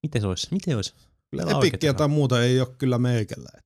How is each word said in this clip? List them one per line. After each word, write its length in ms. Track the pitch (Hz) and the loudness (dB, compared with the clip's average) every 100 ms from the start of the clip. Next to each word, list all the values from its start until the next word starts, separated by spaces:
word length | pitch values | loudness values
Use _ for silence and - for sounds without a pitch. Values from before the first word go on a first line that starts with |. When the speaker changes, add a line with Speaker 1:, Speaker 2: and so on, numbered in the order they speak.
Speaker 1:
Miten 180 | 151 120 | -2 -2
se 60 | 101 | -2
ois? 240 | 90 - | -4 -4
Miten 220 | 185 185 | -4 -2
se 40 | 120 | -4
ois? 180 | 95 _ _ _ _ | -4 _ _ _ _
Pelaa 120 | 135 | -6
Speaker 2:
Epikkiä 140 | 170 147 | -2 2
Speaker 1:
oikeet 220 | 185 - | 2 2
Speaker 2:
tai 120 | 156 | 0
Speaker 1:
rahaa. 160 | 131 147 | 2 2
Speaker 2:
muuta 340 | 151 135 127 | 2 2 2
ei 160 | 120 127 | 4 2
oo 60 | 127 - | 0 -2
kyllä 200 | 135 120 | 0 2
meikällä. 500 | 123 120 107 - 62 - | 2 0 -2 -10 -14 -20